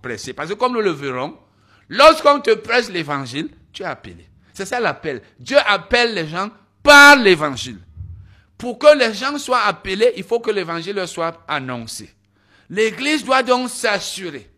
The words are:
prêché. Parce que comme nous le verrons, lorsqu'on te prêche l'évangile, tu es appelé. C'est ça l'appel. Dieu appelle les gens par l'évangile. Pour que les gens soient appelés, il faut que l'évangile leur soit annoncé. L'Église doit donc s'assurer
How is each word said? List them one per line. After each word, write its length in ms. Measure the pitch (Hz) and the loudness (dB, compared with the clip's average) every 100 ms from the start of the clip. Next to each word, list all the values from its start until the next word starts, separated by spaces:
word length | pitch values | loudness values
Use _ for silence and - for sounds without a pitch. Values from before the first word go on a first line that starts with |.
prêché. 300 | 123 110 - | -10 -12 -12
Parce 160 | 131 156 | -12 -10
que 60 | |
comme 180 | 208 254 | -4 -2
nous 80 | 240 | -2
le 100 | 208 | -2
verrons, 480 | 151 139 127 143 - _ _ _ _ _ | -4 -8 -6 -8 -12 _ _ _ _ _
lorsqu'on 520 | 196 302 320 294 285 | 6 6 6 2 2
te 140 | - | 2
prêche 340 | 220 - 240 233 | -2 0 -2 -2
l'évangile, 640 | 175 147 143 131 131 226 - _ | -8 -6 -8 -6 -8 -10 -14 _
tu 100 | - | -12
es 40 | 185 | -10
appelé. 400 | 135 107 85 - _ _ | -10 -14 -20 -20 _ _
C'est 100 | - | -14
ça 160 | 190 247 | -8 -2
l'appel. 400 | 208 139 160 127 - _ | -2 -4 -8 -8 -12 _
Dieu 200 | 123 277 214 | 0 0 2
appelle 480 | 196 - 240 240 | -2 0 0 0
les 120 | 208 160 | -2 -6
gens 220 | 170 202 - _ _ | -8 -10 -12 _ _
par 320 | 285 285 285 | 6 10 10
l'évangile. 640 | 277 214 170 151 127 127 101 - - - - - _ _ _ | 8 6 2 0 -6 -12 -14 -20 -18 -18 -18 -20 _ _ _
Pour 220 | 247 233 | -12 2
que 180 | 294 302 | 4 6
les 160 | 233 | 2
gens 240 | 202 262 294 | -2 -6 -6
soient 280 | 277 247 | -2 0
appelés, 500 | 208 175 196 190 233 196 | 0 -4 -8 0 0 0
il 80 | |
faut 160 | 190 233 | -4 -4
que 100 | 233 | -2
l'évangile 460 | 208 170 170 165 202 | -4 -4 -8 -8 -8
leur 100 | 180 | -8
soit 380 | - 165 165 - | -6 -8 -8 -8
annoncé. 640 | 147 131 123 113 - 104 _ _ _ _ _ _ | -8 -6 -10 -12 -16 -18 _ _ _ _ _ _
L'Église 520 | 180 220 214 269 311 | -2 -2 -2 -4 -4
doit 200 | 220 262 | 0 0
donc 260 | 247 247 247 | 2 0 -2
s'assurer 800 | - 226 202 - - 180 143 98 | -6 -4 -4 -6 -12 -12 -14 -20